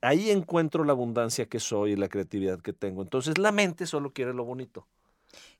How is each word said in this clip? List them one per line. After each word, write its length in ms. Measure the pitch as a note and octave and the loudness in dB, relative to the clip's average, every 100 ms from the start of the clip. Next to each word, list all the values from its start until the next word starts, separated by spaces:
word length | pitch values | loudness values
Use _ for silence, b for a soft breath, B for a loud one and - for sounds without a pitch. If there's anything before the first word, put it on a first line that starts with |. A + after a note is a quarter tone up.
ahí 280 | B2 D#3 G#3+ | 2 4 4
encuentro 540 | G3+ D#3+ E3+ D#3+ E3 | 2 2 0 2 2
la 80 | D3+ | 2
abundancia 540 | C3 A#2+ A#2 A#2 - A2+ | 2 2 0 0 -2 -4
que 120 | A#2 | -4
soy 340 | - G#2+ G#2 | -2 0 2
y 20 | G2+ | 2
la 140 | G2 | 0
creatividad 500 | G2+ F2+ G#2 F#2+ F2+ | -2 -4 -2 -2 -2
que 140 | F#2+ | -6
tengo. 280 | - G2+ F#2 | -6 -6 -6
Entonces, 360 | G2 C3 C3+ D#3+ | -4 -2 0 2
la 160 | G#3+ | 2
mente 320 | G#3 G3 E3 F3 | 4 0 0 -4
solo 240 | D3+ C#3+ | -4 -4
quiere 220 | - B2 | -4 -4
lo 100 | B2 | -4
bonito. 440 | A#2+ B2+ B2 - - _ B B B B B | -6 -8 -10 -16 -20 _ B B B B B